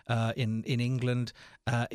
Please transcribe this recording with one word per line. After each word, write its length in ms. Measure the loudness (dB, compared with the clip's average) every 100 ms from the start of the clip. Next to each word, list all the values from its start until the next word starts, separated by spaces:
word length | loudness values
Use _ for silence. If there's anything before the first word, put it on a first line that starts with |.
| -2
uh, 260 | 0 0 0
in, 260 | 0 0
in 140 | 0 0
England, 520 | 2 0 0 0 -2 -8 -20 -8 -2
uh, 200 | 0 0